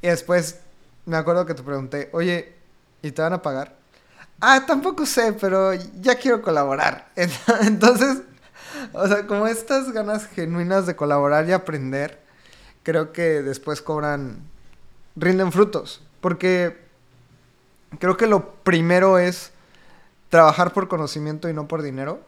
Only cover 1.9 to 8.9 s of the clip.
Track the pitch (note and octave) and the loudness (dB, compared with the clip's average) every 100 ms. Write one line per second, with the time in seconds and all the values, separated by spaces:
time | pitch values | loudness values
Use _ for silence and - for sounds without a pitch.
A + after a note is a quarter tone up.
1.9 | C#3+ C#3+ E3 F3 F3 - - _ _ _ | -8 -6 -2 -2 -2 -6 -20 _ _ _
2.9 | _ D3+ C3 D#3+ F3 D#3 C3+ C#3+ - _ | _ -12 -4 -2 -2 -4 -6 -8 -16 _
3.9 | _ _ _ - - A#3 C4 C4 C#4+ D#4+ | _ _ _ -20 -2 4 4 4 -2 -2
4.9 | - D4 - A3+ G#3+ G3 F#3+ F#3+ F#3 F3+ | -4 -4 0 0 0 0 2 0 -2 -8
5.9 | - G#3 B3 C4+ A3+ G#3+ D#3 C#3+ C3+ - | -4 0 0 2 0 2 0 0 2 0
6.9 | - - - F3 C3 - A#3 A3 G#3 A3 | -2 -12 -4 -4 -2 0 2 2 4 4
7.9 | A#3+ C4+ C4+ - - - - - D4 C4 | 6 2 0 -8 -20 -20 -20 -18 -16 -14